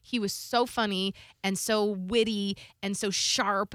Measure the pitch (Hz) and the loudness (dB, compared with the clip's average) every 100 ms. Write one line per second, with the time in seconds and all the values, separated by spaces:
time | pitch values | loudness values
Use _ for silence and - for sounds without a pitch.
0 | - 240 202 - - 233 247 - 214 190 | -6 -2 -2 -4 0 2 2 0 0 0
1 | 190 - - _ 196 190 - 214 208 196 | -2 -4 -14 _ -2 -2 0 2 2 -2
2 | 185 233 220 208 202 196 - _ 196 202 | 0 2 4 2 -2 -4 -10 _ -4 -2
3 | 208 190 - - 208 196 208 | -2 0 0 2 2 0 -2